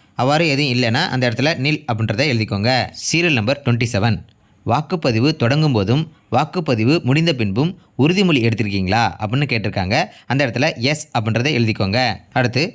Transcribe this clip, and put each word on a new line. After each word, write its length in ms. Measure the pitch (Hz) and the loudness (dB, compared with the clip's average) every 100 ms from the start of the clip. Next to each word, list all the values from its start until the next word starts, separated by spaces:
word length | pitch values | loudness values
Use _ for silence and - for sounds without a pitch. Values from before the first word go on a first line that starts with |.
| _ - | _ -2
அவ்வாறு 240 | 127 151 170 | 0 2 2
எதுவும் 200 | 135 143 123 | 2 0 0
இல்லைன்னா 280 | 117 127 175 | 0 0 -2
அந்த 100 | 127 123 | 0 -2
இடத்துல 220 | 113 143 165 139 | 0 -2 0 -2
நில் 160 | 151 - | -2 -4
அப்படின்றத 360 | 110 110 104 151 | -2 -2 0 0
எழுதிக்கோங்க. 380 | 117 107 98 113 127 98 - - | 0 -2 -2 0 0 -2 -8 -4
சீரியல் 320 | 160 175 127 | 0 0 0
நம்பர் 200 | 104 143 - | 0 -2 0
ட்வென்டி 240 | 117 117 101 | 0 0 0
செவன். 240 | 117 90 - _ _ _ - | 0 -2 -6 _ _ _ -2
வாக்குப்பதிவு 580 | 127 156 175 139 110 139 160 | -2 -2 -2 0 2 0 2
தொடங்கும் 340 | 117 147 156 110 | 0 2 2 2
போதும் 260 | 95 135 160 - _ 120 | 2 0 0 -10 _ -2
வாக்குப்பதிவு 600 | 156 180 156 110 113 165 120 | 0 -4 -2 0 2 2 2
முடிந்த 240 | 147 165 131 | 2 2 0
பின்பும் 320 | 101 101 165 - _ - | -2 0 -2 -4 _ 0
உறுதிமொழி 380 | 147 180 185 139 113 | 2 4 2 4 2
எடுத்திருக்கீங்களா 540 | 110 104 98 92 110 107 - | 0 -2 -2 0 2 0 -2
அப்படின்னு 260 | 107 127 139 | -4 -2 -2
கேட்டிருக்காங்க. 440 | 113 101 101 92 131 - - - | -2 -4 -4 -2 -2 -2 -10 -4
அந்த 80 | 131 135 | -2 0
இடத்துல 220 | 120 156 135 127 | 0 -2 0 -2
எஸ் 140 | 156 - 120 | -2 -4 -4
அப்படின்றத 320 | 107 104 135 123 | -2 0 0 2
எழுதிக்கோங்க. 420 | 113 104 98 110 123 - - 131 | 0 0 -2 0 -2 -4 -4 -2
அடுத்து 220 | 123 135 185 | 0 0 -4